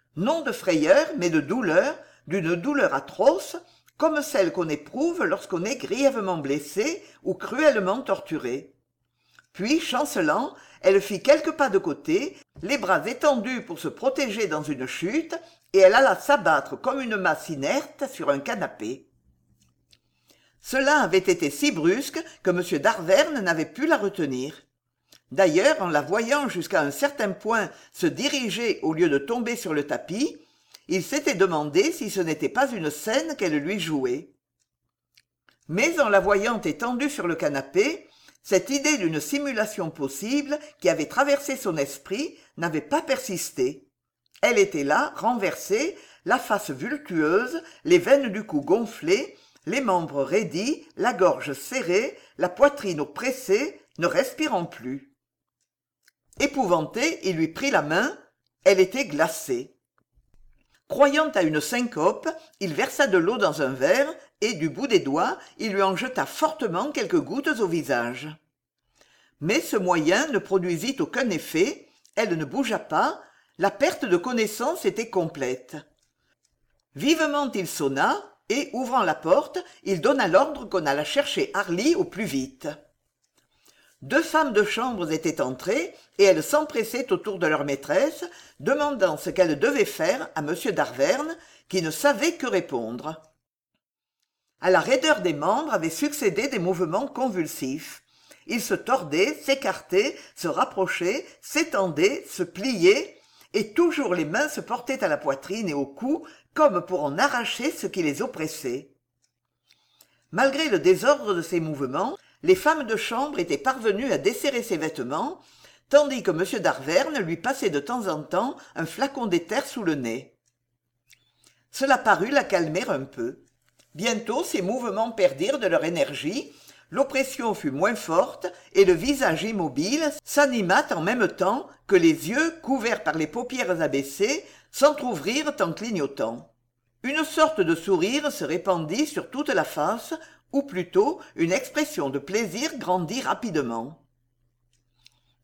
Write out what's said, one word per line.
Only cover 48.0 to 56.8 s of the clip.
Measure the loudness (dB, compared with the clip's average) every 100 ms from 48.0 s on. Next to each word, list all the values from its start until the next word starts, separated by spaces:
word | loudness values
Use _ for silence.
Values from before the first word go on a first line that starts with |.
| 8 4 4
du | -4
cou | -4 -4
gonflées, | 2 2 0 -6 0 0 0 -12 _ _
les | -6 -2
membres | 0 0 0 -4
raidis, | 0 0 -2 -4 -4 -6 -8 -4
la | -2
gorge | 4 4 4 -4
serrée, | -10 -6 -6 0 0 0 -6 -18 -4
la | -4
poitrine | 4 4 4 -4 -4
oppressée, | -4 -4 -4 -4 0 0 0 -8 _ -4
ne | 0
respirant | 2 0 -2 -2 0 -4
plus. | -8 -10 -10 -12 _ _ _ _ _ _ _ _ _ _ _ _ -2
Épouvanté, | -2 0 2 2